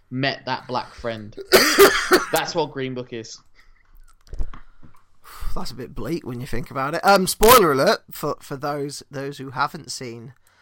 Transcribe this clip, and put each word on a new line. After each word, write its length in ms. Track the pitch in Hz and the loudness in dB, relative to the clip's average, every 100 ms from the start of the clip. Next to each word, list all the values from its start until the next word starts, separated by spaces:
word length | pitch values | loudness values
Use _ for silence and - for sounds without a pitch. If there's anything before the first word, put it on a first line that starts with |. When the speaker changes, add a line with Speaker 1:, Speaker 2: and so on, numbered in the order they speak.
| _ | _
Speaker 1:
met 320 | 127 135 - 139 | -4 -4 -4 -6
that 200 | 123 - | -8 -6
black 240 | 123 - | -8 -8
friend. 400 | - 117 110 104 - - - 302 - | -10 -10 -8 -12 -16 2 4 4 6
<coughs> 480 | 392 - - 359 - | 6 6 2 2 2
That's 220 | 160 151 | -2 -2
what 180 | 170 147 | -2 -4
Green 220 | 139 131 | -4 -6
Book 180 | 127 123 | -8 -10
is. 260 | 117 110 - _ - _ _ _ - - _ - - | -12 -12 -18 _ -20 _ _ _ -20 -20 _ -8 -4
Speaker 2:
<sighs> 1160 | - - - - - - _ - - - - | -4 -4 -16 -18 -20 -20 _ -20 -20 -6 -2
That's 160 | 202 - | -2 -2
a 40 | |
bit 200 | 110 120 | -8 -12
bleak 320 | - 113 170 - | -8 -6 -6 -6
when 140 | 120 | -10
you 60 | 127 | -4
think 240 | 107 - | -4 -4
about 240 | 135 135 | -6 -4
it. 60 | 139 | 0
Um, 220 | 196 196 185 | 4 4 2
spoiler 460 | - 214 254 165 | 4 8 8 8
alert 280 | 135 175 - - | 4 2 2 -4
for, 260 | - 147 - | -8 -6 -6
for 160 | - 139 | -10 -8
those, 460 | 143 147 143 - - | -6 -6 -8 -10 -14
those 280 | 139 139 135 | -12 -10 -12
who 120 | 131 | -10
haven't 400 | 131 147 165 123 | -4 -4 -6 -14
seen 440 | - 123 117 113 - _ _ | -12 -12 -14 -18 -20 _ _